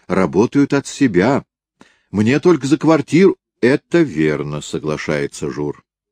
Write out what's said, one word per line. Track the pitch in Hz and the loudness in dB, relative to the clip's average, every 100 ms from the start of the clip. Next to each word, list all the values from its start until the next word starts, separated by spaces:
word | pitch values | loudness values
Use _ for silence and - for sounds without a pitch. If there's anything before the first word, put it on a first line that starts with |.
| - | -4
работают | 90 90 82 120 139 139 | 0 2 2 0 0 0
от | 143 - | -2 -4
себя. | - 135 87 107 135 - _ _ _ _ _ _ | -2 0 2 2 0 -4 _ _ _ _ _ _
Мне | 95 107 143 | -2 0 2
только | 180 160 131 | 2 2 0
за | 147 | 0
квартиру». | 147 160 - 156 190 - _ _ | 2 0 2 4 4 2 _ _
«Это | 117 147 - 170 | 0 0 0 0
верно», — | 151 78 78 71 73 73 | 0 0 -2 -2 -6 -8
соглашается | - 80 73 78 - 73 71 - 73 | -8 -8 -6 -6 -4 -4 -6 -8 -10
Жур. | 69 73 - _ _ _ | -6 -8 -10 _ _ _